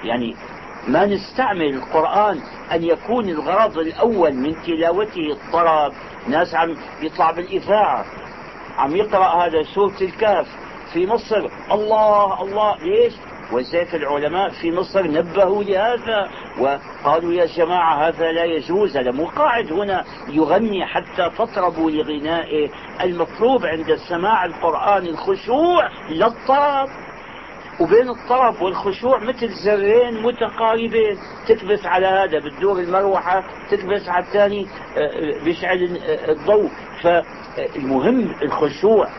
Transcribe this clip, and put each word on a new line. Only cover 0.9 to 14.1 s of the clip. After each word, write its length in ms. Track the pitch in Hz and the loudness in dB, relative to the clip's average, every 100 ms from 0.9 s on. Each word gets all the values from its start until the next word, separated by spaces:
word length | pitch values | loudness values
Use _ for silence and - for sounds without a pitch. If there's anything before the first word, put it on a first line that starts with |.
| 151 202 | 2 2
نستعمل 680 | 196 - - 254 190 156 | 0 -4 -2 -2 0 0
القرآن 640 | 131 - 160 151 185 208 170 - - - | -2 0 0 2 2 2 0 -8 -16 -4
أن 120 | 170 | -2
يكون 460 | 170 160 - 240 202 | 0 0 0 -2 0
الغرض 480 | 156 143 190 220 160 | -4 0 2 2 2
الأول 560 | 160 - 233 214 160 | -4 0 2 4 2
من 220 | 131 139 160 - | 2 -2 -4 -4
تلاوته 680 | 160 165 175 208 185 156 | 0 2 2 -2 -4 -4
الطرب. 640 | 143 - 165 170 156 143 - - - - | -6 -2 2 4 4 2 -2 -16 -12 -2
ناس 280 | 147 175 165 | 0 0 0
عم 200 | 170 156 - - | 0 -2 -12 -8
يطلع 300 | 156 - 165 | -8 2 2
بالإذاعة 760 | 165 180 185 156 208 190 127 - - - - - - - - | 2 -4 -6 2 4 4 0 -4 -12 -16 -16 -18 -18 -14 -2
عم 180 | 135 170 | 0 2
يقرأ 500 | 214 202 190 170 175 | 2 4 4 4 2
هذا 180 | 160 | 2
سورة 380 | 151 - 202 196 | 0 2 0 2
الكهف 460 | 190 - 220 185 135 - - - - | -4 0 2 2 0 -8 -16 -16 -6
في 140 | 165 185 | -2 0
مصر، 420 | 233 - 214 143 - - | 0 0 -2 -2 -10 -2
الله 720 | 208 214 220 214 208 202 190 | -2 2 2 4 4 2 0
الله، 340 | 196 202 214 - | -4 0 0 0
ليش؟ 360 | 165 214 233 - - - - | 0 4 2 0 -18 -16 -4
ولذلك 440 | 117 127 170 170 165 | -4 -2 -2 -2 -4
العلماء 540 | 143 | -2